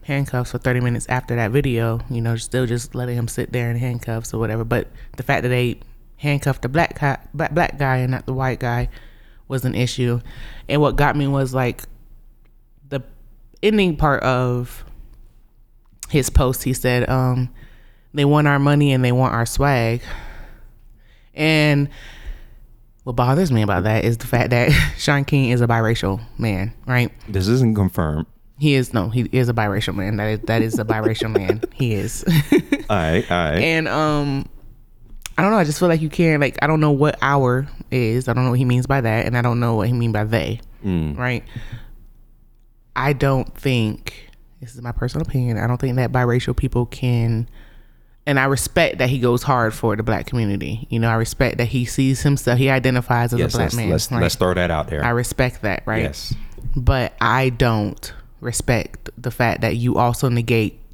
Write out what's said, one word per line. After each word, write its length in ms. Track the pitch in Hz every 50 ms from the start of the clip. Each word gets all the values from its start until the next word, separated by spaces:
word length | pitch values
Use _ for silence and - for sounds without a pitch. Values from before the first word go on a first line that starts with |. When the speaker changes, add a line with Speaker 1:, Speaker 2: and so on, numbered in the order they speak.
| -
Speaker 1:
handcuffs 480 | - 147 139 139 127 - 127 123 -
for 60 | - 123
thirty 200 | - 131 123 127
minutes 260 | 123 123 120 117 - -
after 260 | 131 127 - - 117
that 160 | 120 113 101
video, 480 | 113 143 139 135 123 113 113 117 113 117 117 123
you 120 | 127 117
know, 140 | 113 117 117 113
still 280 | 110 - - 127 127
just 300 | 117 117 120 117 - -
letting 200 | 123 123 123 120 120
him 100 | 117 113
sit 240 | - - - -
there 180 | - 127 120 117
in 80 | 117 117
handcuffs 560 | 123 127 123 120 - - 113 113 117 - -
or 60 | 110
whatever. 240 | 113 107 110 113 113
But 240 | 113 120 117 - - - - - - - -
the 60 | 127
fact 200 | - 143 - -
that 60 | 123
they 320 | 123 123 123 123 - - - - - - - - - -
handcuffed 440 | - 147 143 143 - 143 135 -
the 80 | - 127
black 280 | 131 160 170 - - -
guy, 180 | - 143 135 - - - -
black, 200 | 147 160 - 147
black 240 | 170 170 139 - 139
guy 200 | 143 135 131 127
and 140 | 127 123
not 140 | 131 127 -
the 80 | - 131
white 260 | 131 131 131 123 -
guy 260 | - 120 120 120 120 - - - - - - - - - - - - -
was 160 | 135 131 120
an 100 | 127 -
issue. 460 | 95 123 120 - - 127 120 120 120 - - - - - - - - - -
And 100 | - 147
what 140 | 151 139 117
got 220 | 127 143 147 113 147
me 100 | 143 139
was, 260 | 139 135 135 127 127
like, 300 | 131 131 123 120 - - - - - - - - - - - - - - - _ _ _ _ _ _ - 139
the 140 | 143 135 123 - - - - - - - - - - -
ending 360 | - 208 214 208 196 180 160 143
part 260 | 156 147 139 - -
of 640 | 127 131 127 127 123 123 123 123 123 - - - - - - - - - - - - _ - - _ _ _ - _ _ - _ _ - _ - -
his 200 | - 147 127 -
post, 340 | - - 139 127 131 - -
he 100 | 131 131
said, 360 | - - 127 123 123 120 -
um, 400 | 127 131 131 127 123 127 123 127 - - - - - - - - - _ _ _ -
"They 120 | 143 143
want 220 | 143 147 151 151 147
our 120 | 143 139
money 320 | 139 143 147 147 147 143 135
and 100 | 127 127
they 80 | 123
want 220 | 123 123 131 127 -
our 120 | 117 117
swag." 560 | 117 - - 139 143 139 123 117 113 117 120 - - - - - - - - - - - - - - - - - - - - - - - - - - _
And 560 | 147 151 156 160 156 151 151 147 143 143 143 - - - - - - - - - - - - - - - - - - - - _ _ -
what 120 | 127 120
bothers 360 | 120 120 123 131 151 190 165
me 100 | 131 110
about 220 | 107 101 101 90 90
that 220 | 107 110 110 -
is 120 | 113 117 113
the 100 | - 120
fact 240 | - 117 107 -
that 180 | 123 120 120 127
<laughs> 280 | 151 156 160 147 - -
Sean 280 | - - 147 143 139
King 240 | - - 143 135 120
is 120 | 123 120
a 60 | 120 113
biracial 540 | 117 113 113 110 117 - - 98 98 - 110 - - -
man, 360 | 113 113 101 92 95 107 - - - -
right? 240 | 127 123 120 98 - - - -
Speaker 2:
This 200 | 101 98 92 101
isn't 280 | 117 127 131 113 110
confirmed. 500 | 104 101 92 - - 87 78 76 78 - - - - _ - - -
Speaker 1:
He 180 | 143 151 143
is, 180 | 135 127 - 98
no, 160 | 117 92 117
he 180 | 110 127 117 - -
is 160 | 127 127 120
a 40 | 117
biracial 420 | 113 110 104 98 101 - - 90
man. 200 | 98 92 98 107
That 120 | 104 104 107
is, 100 | 110 107 110
that 160 | - 110 113
is 180 | 110 113 110 113
a 60 | 107
biracial 460 | 110 113 110 107 110 110 - - 110
man. 300 | 107 101 98 92 98 110 - -
Speaker 2:
<laughs> 60 | -
Speaker 1:
He 200 | - 135 120 110
is. 300 | 101 98 - - - -
<laughs> 280 | - 170 156 147 - - - - - - 277 - -
Speaker 2:
All 60 | 107
right, 340 | 98 82 80 80 95 110 -
all 200 | 87 87 85 78
right. 80 | 73 85
Speaker 1:
And, 280 | 120 165 165 160 160 120
um, 600 | 98 147 156 151 151 147 147 143 139 139 - - - - - - - - - - - - - - - - - - - -
I 40 |
don't 100 | 180 196
know. 60 | 220 214
I 80 | 175
just 120 | 147 151 -
feel 100 | 180 180
like 120 | 165 160
you 80 | 156 156
can't, 300 | - - 175 160 156 147
like, 180 | 143 127 - -
I 60 | - 147
don't 120 | 160 156
know 120 | 151 151
what 260 | 147 135 143 151 - -
our 460 | - 135 143 143 135 123 123 127 139 143 - - - -
is. 380 | - 127 123 110 113 123 131 -
I 40 | 117
don't 120 | 123 127
know 60 | 127
what 80 | 123 127
he 40 | 135
means 220 | 123 123 123 123 127
by 140 | 135 139
that. 240 | 120 113 107 113 -
And 120 | - 120 123
I 40 |
don't 180 | 120 123 117 120
know 160 | 120 117 113
what 120 | 110 95 117
he 60 | 123
mean 180 | 123 117 117 110
by 100 | 104 107
they, 380 | 107 113 113 76 - 113 120 - - - - -
Speaker 2:
Mm. 320 | 101 92 85 80 78 73 -
Speaker 1:
right? 260 | 123 123 123 117 - - - 120 - - - 117 - - - - - - - - - _ - _ - _ _ _ - _ _ _ _ _ -
I 160 | 127 127 143 147
don't 400 | 123 143 139 139 131 120 - - -
think, 720 | - 139 131 120 113 107 - - - - - - - - - - - - - -
this 120 | 139 117 120
is 60 | 127
my 120 | 120 120 120
personal 340 | - - 123 - 143 160 -
opinion, 300 | - 135 123 120 117 104
I 100 | - 117
don't 140 | 123 123
think 160 | - 135 123 127
that 140 | 127 113 123
biracial 420 | 127 123 120 120 123 - - -
people 300 | - - 131 - 123 123
can, 640 | 120 - - - 127 120 120 117 117 113 110 117 - - - - - - - - - - _ - _ - _ _
and 140 | - 143 135
I 60 | 131
respect 540 | 139 139 131 - - - 180 170 - - -
that 100 | 127 127
he 100 | 131 127
goes 240 | 120 123 120 120 -
hard 300 | - 135 123 117 110 110
for 220 | - - 113 104 104
the 60 | 110
black 240 | 113 113 82 - -
community. 600 | - 123 113 104 101 98 - - - 110 127 -
You 100 | - 113
know, 100 | 113 117
I 60 | 113
respect 420 | 113 113 113 - - 135 120 - -
that 100 | 120 113
he 160 | - 127 123
sees 360 | 117 - - 135 131 135 -
himself, 360 | - 147 143 131 - - 120 123
he 120 | 135 135
identifies 640 | 135 131 123 127 127 123 120 - 120 120 120 120 120
as 60 | 117
Speaker 2:
Yes, 140 | - 80 -
Speaker 1:
a 40 | 117
black 80 | 113
Speaker 2:
let's, 100 | - -
Speaker 1:
man. 140 | 120 113 87
Speaker 2:
let's, 220 | 85 78 - -
Speaker 1:
Like, 100 | 127 117
Speaker 2:
let's 140 | 87 85 -
throw 180 | - 92 90 90
that 180 | 90 90 85
out 160 | 82 78 76 -
there. 140 | 82 73 73
Speaker 1:
I 60 | 120
respect 540 | 120 120 123 117 - - 131 127 120 - -
that, 200 | 107 95 - -
right? 180 | - 107 110 -
Speaker 2:
Yes. 300 | - 69 - - - - - - - - - - - -
Speaker 1:
But 380 | 143 123 123 139 131 120 - - -
I 300 | - 113 113 131 131 131
don't 640 | 123 117 131 120 113 110 104 95 - - - - - - - - - -
respect 680 | - 120 117 - - - 127 110 - - - - - - - -
the 140 | 120 127
fact 300 | 113 - 120 117 - -
that 140 | - 110 -
you 220 | 117 117 123 - -
also 320 | 120 120 120 - - 131
negate 500 | 120 120 117 117 120 113 110 101 - - - -